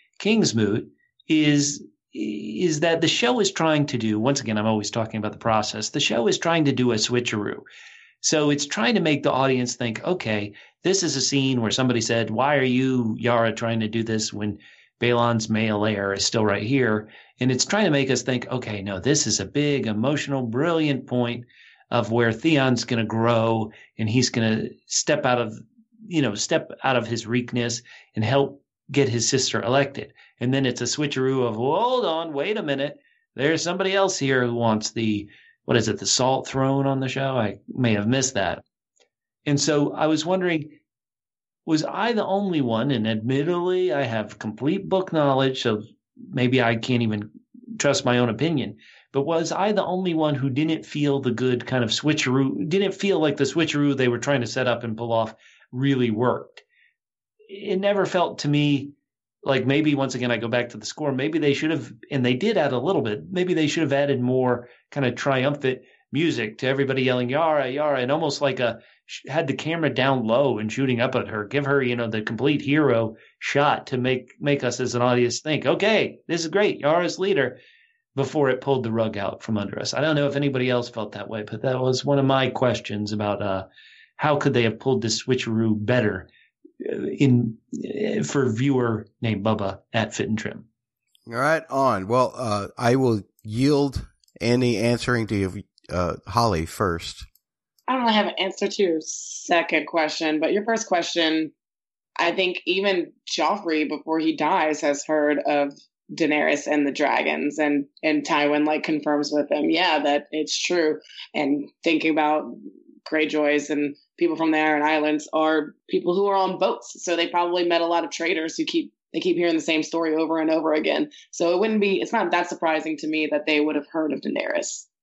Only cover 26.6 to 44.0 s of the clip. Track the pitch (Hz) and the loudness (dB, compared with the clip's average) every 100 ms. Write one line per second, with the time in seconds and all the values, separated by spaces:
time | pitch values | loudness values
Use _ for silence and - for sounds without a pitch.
26.6 | - - 131 127 113 113 107 123 120 123 | -2 -6 0 0 0 -4 -2 -2 -2 -2
27.6 | 120 120 - - - - 110 139 139 - | -2 -4 -10 -20 -12 -4 0 2 0 -4
28.6 | _ _ - 139 139 117 113 131 - 113 | _ _ -4 0 2 0 0 0 0 -2
29.6 | 101 135 139 - - - - - 123 135 | 0 2 0 -4 -14 -16 -20 -6 -2 0
30.6 | 131 120 120 - 147 135 131 131 120 110 | 0 -2 -4 -2 -2 0 0 0 0 -2
31.6 | 123 165 240 254 190 160 165 143 175 220 | -2 0 0 0 0 -2 -4 -4 -2 -2
32.6 | 156 135 147 - _ _ _ - 143 160 | -2 -2 -4 -8 _ _ _ -2 0 0
33.6 | 165 185 190 196 190 190 135 131 123 117 | 0 -2 0 2 2 2 0 2 2 2
34.6 | 117 107 - 117 110 104 104 - _ _ | 2 2 0 -2 -2 -2 -4 -16 _ _
35.6 | - 120 113 - 98 - 127 131 - 135 | 0 2 2 -2 0 0 2 0 -2 -2
36.6 | 135 139 135 135 131 135 135 131 104 101 | 0 2 0 0 -2 -2 -2 0 -2 -4
37.6 | - - 120 104 104 131 131 101 90 - | -10 -2 2 2 2 2 0 0 -2 -4
38.6 | - _ _ _ _ _ _ _ - 143 | -10 _ _ _ _ _ _ _ 0 0
39.6 | 156 147 143 - 156 151 156 185 180 165 | 2 2 2 0 0 0 0 0 0 -2
40.6 | 143 - _ _ _ _ _ _ _ _ | -6 -18 _ _ _ _ _ _ _ _
41.6 | - 156 - 185 220 220 127 196 202 160 | -2 0 0 -2 -2 0 0 0 0 0
42.6 | 127 113 113 123 110 110 113 135 156 175 | 0 0 0 0 0 -2 0 0 0 0
43.6 | 180 185 180 143 | 0 0 0 0